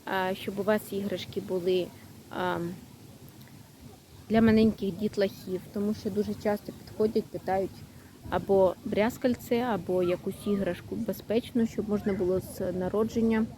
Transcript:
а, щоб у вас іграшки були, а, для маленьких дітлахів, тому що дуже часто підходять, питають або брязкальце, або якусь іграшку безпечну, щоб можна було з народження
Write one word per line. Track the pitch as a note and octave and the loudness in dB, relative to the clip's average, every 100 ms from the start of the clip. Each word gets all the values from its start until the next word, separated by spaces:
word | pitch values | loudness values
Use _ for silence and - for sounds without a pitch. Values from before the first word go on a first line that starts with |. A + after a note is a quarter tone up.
а, | - F#3+ F#3 | -2 -2 0
щоб | G3 - G3 | -2 -4 -2
у | |
вас | G3 G#3+ - | 0 0 0
іграшки | G3 G3+ F3+ - G3+ | -6 -4 -6 -6 -8
були, | F#3+ F#3 F3+ F#3 F3 - - - - | -4 -2 2 2 0 -8 -20 -20 -10
а, | - F3+ F3 E3+ F#3 - - - - - - - - - - - - - - - | -4 -2 -2 -4 -8 -16 -20 -20 -20 -20 -20 -20 -20 -20 -20 -20 -20 -20 -20 2
для | A3 | 6
маленьких | A3+ A3 A3 G3+ G3 F3 | 8 8 6 4 -4 -2
дітлахів, | G#3 - G3 - - F#3 - | -2 2 0 0 -8 -8 -6
тому | G#3+ G#3 | -4 -2
що | A3 G#3+ | -2 -2
дуже | G3 G3+ | -2 -2
часто | G#3 G#3+ G#3 - | -2 0 -2 -4
підходять, | - - - A3 A3 | -14 -16 0 2 2
питають | G#3 F3 - F#3+ F#3+ - - - - - - | -2 -8 -2 0 -2 -6 -18 -20 -20 -16 -4
або | F3+ F3 G3 F#3 - | -4 4 6 6 4
брязкальце, | G#3 G3 G#3+ - C4 A#3+ - A#3+ | -2 0 0 2 0 0 0 0
або | B3 G3 E3+ F3+ | 0 -2 0 2
якусь | F3 F3+ F#3+ G3 G#3 | 2 0 -4 -6 -2
іграшку | G3 F#3+ F3+ - G3 | 0 0 -4 -6 -6
безпечну, | A3+ F#3+ - A3 - A#3+ A3+ | -4 -6 -2 -2 0 0 0
щоб | - G#3 | 0 -2
можна | G#3 G#3 | 0 0
було | F#3+ F3+ F#3 | 0 2 0
з | - - F#3 | -2 -6 -4
народження | F3+ F3+ G3+ A3+ A#3 A3+ A3 A3+ | -2 0 0 0 2 2 4 0